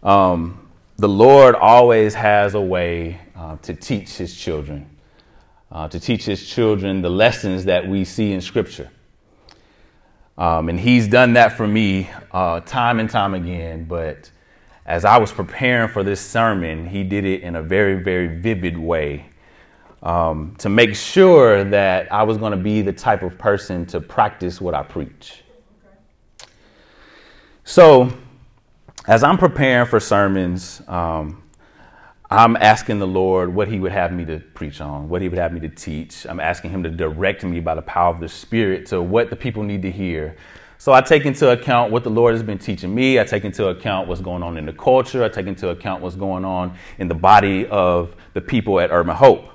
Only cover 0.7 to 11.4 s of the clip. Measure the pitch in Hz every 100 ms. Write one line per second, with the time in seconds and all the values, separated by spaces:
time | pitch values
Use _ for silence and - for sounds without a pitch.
0.7 | _ _ - 101 98 117 139 131 120 98
1.7 | 120 123 113 107 104 110 104 101 104 95
2.7 | 90 87 85 82 87 - - 80 78 -
3.7 | 80 - 107 - - 87 - - 78 71
4.7 | 73 71 _ _ _ _ _ _ _ _
5.7 | 80 78 - - 113 - 98 - - 113
6.7 | 107 98 95 87 90 113 117 104 92 92
7.7 | 90 90 98 92 - 107 95 90 - 95
8.7 | - 71 _ _ _ _ _ _ _ _
9.7 | _ _ _ _ _ _ - 87 80 82
10.7 | 87 107 123 107 120 127 120